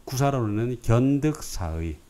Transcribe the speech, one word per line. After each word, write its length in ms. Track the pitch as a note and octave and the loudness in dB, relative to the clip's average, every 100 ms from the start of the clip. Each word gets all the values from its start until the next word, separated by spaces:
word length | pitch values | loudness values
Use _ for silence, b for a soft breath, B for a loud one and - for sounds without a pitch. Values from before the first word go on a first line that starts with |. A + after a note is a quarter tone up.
구사로는 760 | - B2+ C#3 C3+ A2 G#2 A#2 B2 | -8 -2 0 0 -2 -2 -2 -2
견득사의, 1160 | - A#2 C3 C#3+ D3+ D3 - - E2+ D#2+ E2 D#2+ - | 2 4 4 2 0 -2 -6 -6 -4 -4 -6 -8 -14